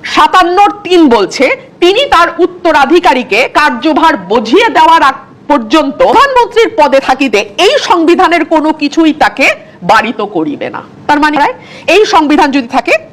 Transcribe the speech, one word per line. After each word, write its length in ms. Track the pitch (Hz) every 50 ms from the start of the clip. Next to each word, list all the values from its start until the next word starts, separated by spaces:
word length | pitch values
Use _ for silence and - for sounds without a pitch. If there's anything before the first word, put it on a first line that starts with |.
| -
সাতান্নর 640 | - - - 294 302 - 370 359 349 359 381 403 403 - -
তিন 260 | - 330 359 349 320 277
বলছে, 420 | 233 214 196 - - - - 277 539 - - - - -
তিনি 260 | 349 349 403 453 571
তার 220 | 554 403 330 349 330 - -
উত্তরাধিকারীকে 1080 | 349 - - - - 339 302 302 277 254 311 359 339 359 285 254 233 - 185 214 262 -
কার্যভার 680 | - 330 294 294 262 233 226 320 302 330 320 320 302
বুঝিয়ে 520 | 226 180 175 208 247 220 214 247 381 466 453
দেওয়ার 340 | - 330 320 320 330 320
আগ 120 | 311 269 262 - - - - - - -
পর্যন্ত 480 | 294 285 226 214 220 320 294 269 -
প্রধানমন্ত্রীর 760 | - 262 - - 453 554 554 523 494 466 392 - 440 466 - -
পদে 240 | 320 302 277 247 269
থাকিতে 380 | - - 269 254 294 269 208 -
এই 400 | 214 - - - 339 415 587 554
সংবিধানের 680 | - - - 349 330 311 339 349 370 330 339 339 330
কোনো 280 | - 330 311 285 311
কিছুই 400 | 311 311 294 285 - 320 320 311
তাকে 360 | 285 302 - 208 - - 269 311 311 - - - - -
বারিত 380 | 180 175 - - - 175 - -
করিবে 500 | 214 202 - 170 160 151 139 - - 123
না। 120 | 113 - - - - - -
তার 140 | - 294 294
মানে 180 | 294 302 302 269 285 403 508 - - - - - -
এই 200 | - 320 392 427
সংবিধান 440 | 427 - 339 320 277 302 294 330 285
যদি 180 | 262 285 240 240
থাকে 240 | - 254 - - 523 640 - -